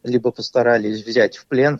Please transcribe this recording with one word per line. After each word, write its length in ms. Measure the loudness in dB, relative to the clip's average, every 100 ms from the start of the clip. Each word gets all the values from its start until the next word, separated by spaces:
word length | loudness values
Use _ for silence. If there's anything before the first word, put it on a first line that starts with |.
либо 300 | -4 -2 -2
постарались 720 | -6 -4 0 2 2 0 -6 -2
взять 300 | 0 0 -2
в 100 | -4
плен, 320 | 0 0